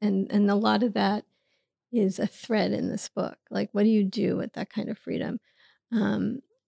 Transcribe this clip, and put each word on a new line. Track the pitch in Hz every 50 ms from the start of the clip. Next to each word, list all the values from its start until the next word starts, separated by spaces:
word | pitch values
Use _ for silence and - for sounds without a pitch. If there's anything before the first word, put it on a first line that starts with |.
| 214
And, | 208 196 190 196 - -
and | 208 208 202
a | 202
lot | 208 220 214 214 208 240
of | 233 202
that | 214 202 196 208 214 - _ _ _ _ _ _ _ _ _ _ _ _ _ 240
is | 240 202 190 - -
a | 226
thread | - - - - - 226 214 185 - 202
in | - - 190
this | - - - -
book. | - - - - - - _ _
Like, | - 196 208 -
what | - 202 208
do | 220
you | 220 214 202
do | 190 - 214 202 185 185
with | 185 - - -
that | - - -
kind | - 220 - -
of | 220 -
freedom? | _ - - - - - - - - _ _ _ _ _ _ _ _ _ 233
Um, | 214 202 208 208 202 185 208 262 277 - _ _ _ _